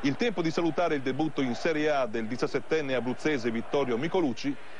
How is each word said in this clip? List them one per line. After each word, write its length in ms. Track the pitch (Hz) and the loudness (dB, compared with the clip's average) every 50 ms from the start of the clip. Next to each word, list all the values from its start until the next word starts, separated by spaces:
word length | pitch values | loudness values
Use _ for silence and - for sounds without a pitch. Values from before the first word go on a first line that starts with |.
| - | 0
Il 120 | 143 135 | 0 0
tempo 240 | - 233 240 190 - | 2 0 0 0 0
di 100 | 170 165 | 0 0
salutare 440 | 156 - 170 165 151 - 175 170 156 | 0 2 0 2 2 2 2 2 2
il 60 | 143 | 0
debutto 380 | 127 135 127 135 156 156 - - | 0 -2 0 0 0 0 0 0
in 160 | 139 127 117 | 0 0 0
Serie 340 | 117 - 175 160 151 151 151 | 0 0 0 0 2 2 2
A 160 | 147 139 131 | 2 2 0
del 220 | 117 107 117 113 | 0 0 -2 -2
diciassettenne 680 | 107 127 120 160 143 - 143 - - 160 160 147 135 131 | -2 -2 -2 -2 0 0 -2 0 0 0 0 2 2 0
abruzzese 580 | 123 117 127 123 - - 156 156 131 110 123 | 0 0 0 -4 0 0 0 0 2 0 0
Vittorio 460 | 113 117 113 - - 143 139 123 117 | 0 -2 -4 0 0 0 2 2 0
Micolucci, 560 | 113 143 170 165 190 175 139 113 - - 143 139 - - - - | 0 0 0 0 2 2 2 0 0 -2 -4 -4 -4 -8 -10 -10